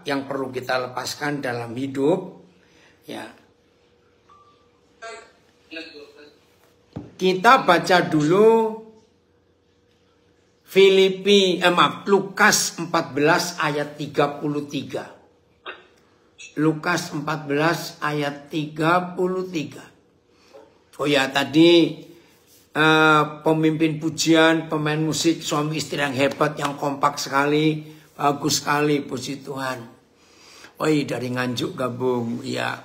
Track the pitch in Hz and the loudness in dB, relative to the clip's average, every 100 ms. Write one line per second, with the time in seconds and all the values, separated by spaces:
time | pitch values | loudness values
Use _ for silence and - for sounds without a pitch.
0 | 143 139 135 135 131 127 120 127 123 120 | -6 -6 -4 -6 -6 -8 -4 -4 -4 -8
1 | 120 - 147 143 131 120 117 117 139 135 | -8 -6 -6 -4 -6 -6 -8 -8 -6 0
2 | 139 185 - - _ _ _ _ _ _ | 0 0 -4 -18 _ _ _ _ _ _
3 | - 113 113 - _ _ _ _ _ _ | -18 -16 -16 -20 _ _ _ _ _ _
4 | _ _ _ _ _ _ _ _ _ _ | _ _ _ _ _ _ _ _ _ _
5 | 226 226 - _ _ _ _ 160 160 147 | -18 -18 -20 _ _ _ _ -16 -16 -18
6 | 143 147 147 _ _ _ _ _ _ - | -20 -20 -20 _ _ _ _ _ _ -18
7 | - - 185 185 226 262 - 170 - 180 | -18 -2 0 4 4 4 4 2 4 2
8 | - 156 147 190 220 226 220 208 - - | 2 0 2 4 6 4 0 -6 -16 -20
9 | _ _ _ _ _ _ _ _ _ _ | _ _ _ _ _ _ _ _ _ _
10 | _ _ _ _ _ _ _ 190 196 190 | _ _ _ _ _ _ _ 6 6 6
11 | 190 185 196 202 190 170 180 170 143 - | 4 2 4 4 4 2 2 4 2 2
12 | - 196 - - 208 - - - 160 170 | 0 2 2 2 4 4 -2 -6 -4 -2
13 | 131 131 147 170 - - 156 147 147 - | -2 0 2 2 0 -4 -4 -4 -6 -8
14 | 139 - 143 - 151 147 - 139 117 107 | -6 -2 -2 -2 -6 -6 -6 -8 -8 -10
15 | - - _ _ _ _ - - _ _ | -12 -18 _ _ _ _ -18 -18 _ _
16 | _ _ _ _ - - 156 156 180 170 | _ _ _ _ -14 0 0 0 -2 -4
17 | - 156 151 156 147 143 160 160 - - | -4 -8 -6 -8 -4 0 0 -2 -6 -8
18 | 147 151 143 143 - 165 147 - 160 180 | -4 -2 -4 -6 -8 -8 -8 -2 2 2
19 | 180 185 180 185 185 175 - - - _ | 0 -4 -4 -2 -6 -6 -8 -12 -20 _
20 | _ _ _ _ _ - - _ _ - | _ _ _ _ _ -20 -20 _ _ -6
21 | 139 139 135 139 131 147 170 170 156 - | 0 0 0 -2 0 6 8 8 4 -2
22 | - - _ _ _ _ _ 143 156 156 | -16 -20 _ _ _ _ _ 2 4 6
23 | 156 151 147 - 160 160 156 156 160 147 | 6 4 2 -2 0 2 2 2 0 0
24 | 160 151 160 160 160 165 156 156 151 151 | -6 -2 2 6 6 4 -2 -4 -2 -2
25 | 156 147 170 156 - 151 151 156 - 156 | -2 0 0 -2 -4 -4 -4 -6 -6 -4
26 | 143 127 139 - 147 151 143 139 147 135 | -4 0 -2 0 -2 -2 -6 -4 -4 -2
27 | 143 147 - 139 143 151 156 156 - - | -2 -2 -4 0 2 2 2 0 -8 -20
28 | - - 147 139 151 - 151 147 151 143 | -20 -4 -2 -2 -2 -2 -2 0 0 0
29 | - 127 143 135 - 135 131 127 113 - | -4 -10 -10 -12 -12 -10 -8 -8 -14 -20
30 | _ _ _ _ - - - - 156 151 | _ _ _ _ -20 -20 -20 -4 0 0
31 | 123 120 123 123 123 120 175 131 127 120 | 0 -6 -4 -4 -4 -4 -6 -4 -6 -2
32 | 127 123 117 120 131 123 120 - | -2 -2 -4 -6 -6 -6 -6 -8